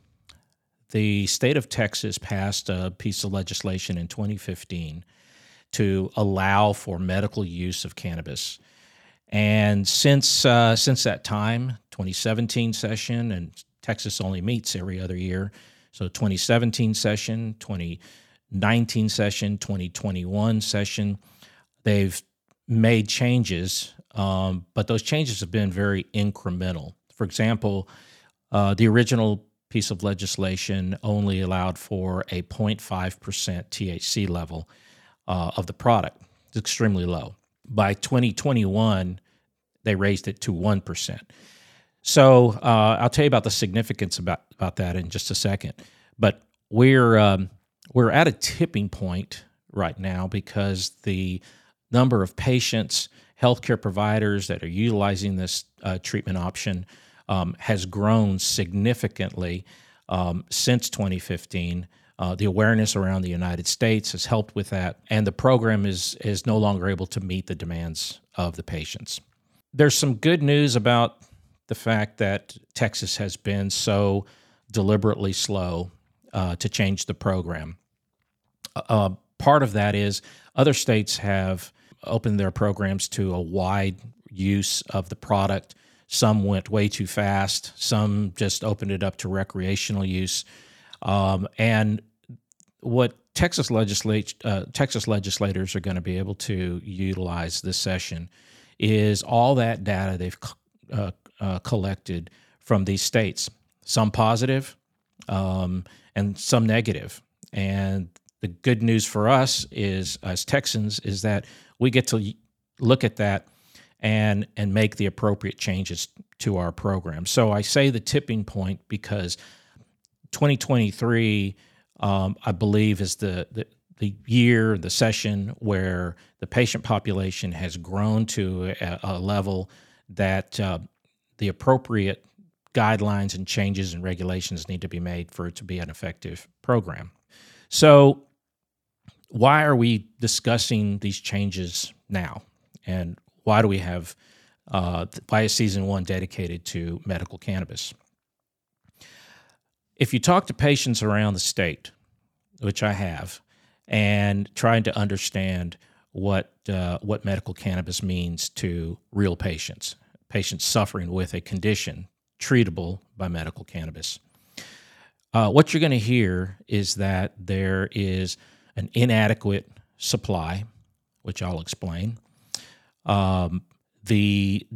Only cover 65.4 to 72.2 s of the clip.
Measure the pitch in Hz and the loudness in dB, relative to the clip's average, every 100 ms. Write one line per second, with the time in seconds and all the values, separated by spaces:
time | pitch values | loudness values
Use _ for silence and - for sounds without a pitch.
65.4 | 131 127 113 107 101 90 - - 110 98 | 4 6 4 2 0 -2 -6 -6 -4 -2
66.4 | - 107 104 98 92 90 92 - 92 92 | 0 2 2 2 0 -2 -4 -6 -4 -4
67.4 | - 85 85 85 82 78 - - _ - | -6 -8 -8 -6 -6 -8 -10 -12 _ -6
68.4 | 87 85 - 82 82 - - - - _ | -6 -6 -8 -8 -8 -12 -12 -14 -14 _
69.4 | _ _ _ 135 147 - 143 110 160 170 | _ _ _ 4 4 4 0 2 2 2
70.4 | 143 147 147 120 110 120 117 - _ - | 4 4 4 2 4 4 2 -2 _ -20
71.4 | _ _ - 117 117 110 104 - | _ _ -10 -6 0 0 0 -2